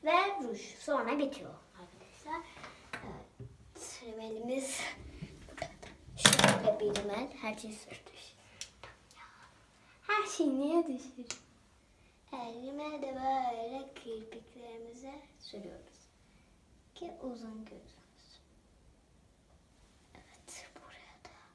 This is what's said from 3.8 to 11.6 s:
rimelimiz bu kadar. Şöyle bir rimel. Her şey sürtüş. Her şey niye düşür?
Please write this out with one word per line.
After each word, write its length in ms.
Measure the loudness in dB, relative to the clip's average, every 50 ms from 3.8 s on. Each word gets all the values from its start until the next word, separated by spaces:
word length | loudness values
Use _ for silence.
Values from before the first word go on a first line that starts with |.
| -10 -10 -10 -10 -10
rimelimiz 800 | -10 -8 -8 -6 -4 -4 -4 -2 0 0 0 0 0 -2 -2 -2 -4 -4 -8 -12 -14 -10 -10 -10 -10 -10 -16 -16 -14
bu 40 | -8
kadar. 360 | -6 -6 -8 -8 -12 -14 -16 -16 -16 -16 -14 -8 8
Şöyle 640 | 10 10 12 12 10 8 8 8 6 4 4 6
bir 220 | 2 2 2 2
rimel. 260 | 0 0 0 -2 -2 -4 -6 -4
Her 160 | -4 -4 -4 -4
şey 140 | -6 -10
sürtüş. 640 | -10 -10 -12 -12 -14 -14 -14 -16 -18 -16 -18 -18 -20 -20 -20 -20 -12 -12 -12 -12 -12 -18 -18 -18 -18 -20 -20 -20 -20 -20 -18 -18 -18 -20 -20 -20 -20 -20 -20 -20 -20 -20 -20 -20 -20 -16 0 2
Her 200 | 4 4 4 2
şey 220 | 2 4 4 4
niye 380 | 6 4 4 6 6 6 4 4
düşür? 520 | 0 -4 -6 -10 -12 -14 -8 -8 -8 -10 -10 -20 -20 -20